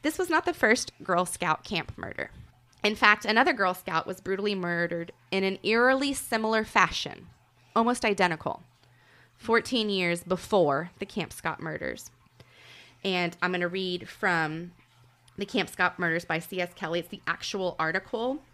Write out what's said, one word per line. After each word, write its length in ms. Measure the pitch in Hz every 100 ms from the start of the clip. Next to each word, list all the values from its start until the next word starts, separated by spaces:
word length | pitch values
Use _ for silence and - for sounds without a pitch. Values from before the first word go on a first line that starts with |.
This 160 | 302 311
was 120 | 359
not 160 | 320 359
the 80 |
first 380 | 330 220 240 - _
Girl 220 | - 175 180
Scout 380 | - 175 156
camp 280 | - 180 - -
murder. 360 | - - - - - _ _ _
In 120 | 208 214
fact, 300 | 214 208 214
another 280 | 220 269
Girl 220 | 269 190 180
Scout 320 | - 165 -
was 140 | 185
brutally 340 | - 190 208 196
murdered 560 | 175 170 170 170 170 - _
in 140 | 190
an 160 | 190 196
eerily 520 | - 226 247 269 277
similar 500 | 269 - 226 220 220
fashion, 640 | 226 220 175 - - - - - _ _ _ 220
almost 300 | 233 247 226
identical, 580 | 196 180 160 - - - _ _ _ _ - _ _
fourteen 520 | - 226 226 254 214
years 340 | 196 175 170
before 680 | 175 180 - 208 156 139 175 -
the 60 | 196
Camp 280 | - 165
Scott 260 | - 165 -
murders. 520 | 160 156 65 - - _ _ _ - - - - - _
And 320 | 196 180 170 170
I'm 100 | 180
gonna 160 | 180 175
read 400 | 185 185 180 -
from 640 | - 202 170 156 160 175 - _ _ _ _ _ -
the 80 | 196
Camp 240 | - 165
Scott 300 | - 180 -
murders 260 | 175 165 170
by 140 | 160
C 200 | 170 185
S 140 | 175
Kelly. 260 | - 170 170
It's 100 | 160
the 120 | - -
actual 480 | 165 - 202 180 -
article 600 | 160 180 - 226 240 285 -